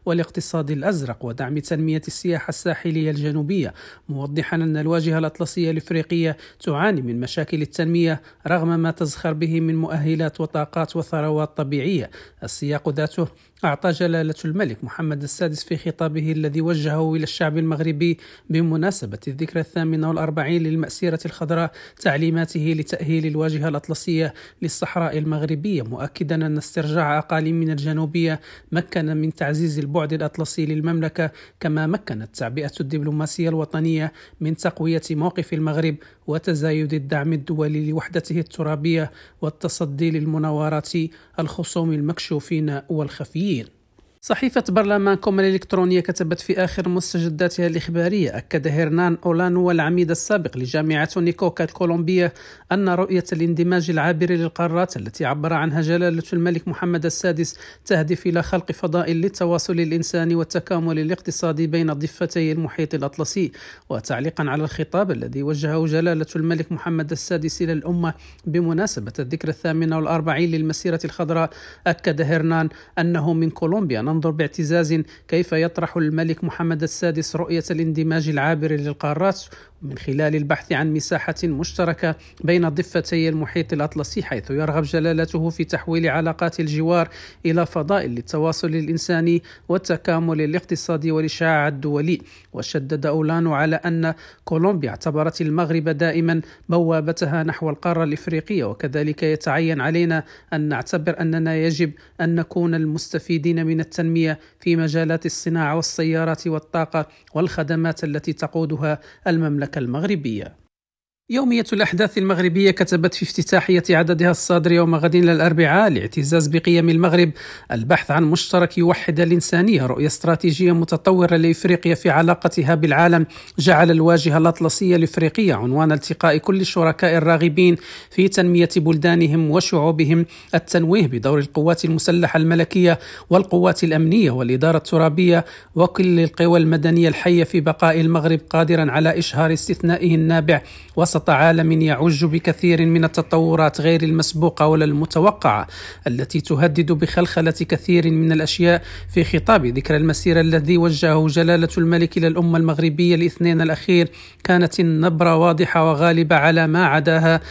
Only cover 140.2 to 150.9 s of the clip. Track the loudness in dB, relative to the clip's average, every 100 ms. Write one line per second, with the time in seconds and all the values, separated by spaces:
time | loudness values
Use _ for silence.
140.2 | 4 2 4 2 0 -20 -8 0 2 2
141.2 | 2 6 6 6 4 4 2 4 2 2
142.2 | 2 0 0 0 2 4 4 4 2 0
143.2 | 2 2 4 4 2 2 2 4 2 2
144.2 | 0 2 0 4 4 4 2 0 0 4
145.2 | 4 4 0 0 -4 -12 -16 -8 -4 -4
146.2 | -2 -4 0 2 2 2 0 0 0 0
147.2 | 0 0 0 0 -2 -4 2 2 4 2
148.2 | 2 0 -2 2 4 2 0 -14 -4 0
149.2 | 2 0 4 4 4 -2 0 2 2 2
150.2 | 2 4 4 2 4 4 4